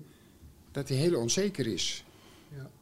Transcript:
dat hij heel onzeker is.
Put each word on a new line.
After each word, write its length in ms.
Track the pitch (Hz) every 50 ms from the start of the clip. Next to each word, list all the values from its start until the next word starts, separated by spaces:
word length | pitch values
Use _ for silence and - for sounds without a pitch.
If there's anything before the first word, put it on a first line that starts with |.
| - - - - - - - - - - - - - -
dat 160 | - 139 135 -
hij 80 | 139
heel 220 | 131 151 175 170 131
onzeker 480 | 117 117 - 190 202 202 - - 135
is. 360 | 113 95 - - - - - - - - - - - - - - - 147 139 135 - - -